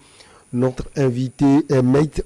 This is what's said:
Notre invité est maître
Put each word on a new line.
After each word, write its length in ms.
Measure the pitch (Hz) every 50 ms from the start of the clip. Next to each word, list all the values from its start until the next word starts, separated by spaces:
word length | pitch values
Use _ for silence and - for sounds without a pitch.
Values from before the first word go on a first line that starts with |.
| _ _ _ - - - - - _ _ -
Notre 320 | 120 127 131 131 - - - -
invité 680 | 151 139 131 120 123 131 123 - - 151 139 139 151 170 -
est 120 | 151 127
maître 400 | 123 127 131 143 160 147 - - -